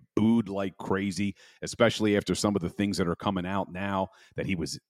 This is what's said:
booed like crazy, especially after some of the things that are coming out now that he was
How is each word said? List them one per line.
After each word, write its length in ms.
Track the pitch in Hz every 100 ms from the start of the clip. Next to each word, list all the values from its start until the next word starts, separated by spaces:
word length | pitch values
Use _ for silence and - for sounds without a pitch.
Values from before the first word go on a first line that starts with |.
| _ -
booed 320 | 110 117 98
like 280 | 98 98 -
crazy, 580 | - 95 101 90 101 - - -
especially 540 | - - 113 - 107 101
after 180 | -
some 220 | 90 107 101
of 60 |
the 60 | 85
things 300 | - 101 95
that 80 | 87
are 80 |
coming 320 | 85 104 92 87
out 240 | 98 90
now 380 | 87 101 98 92 _ -
that 120 | - 127
he 100 | 90
was 240 | 71 -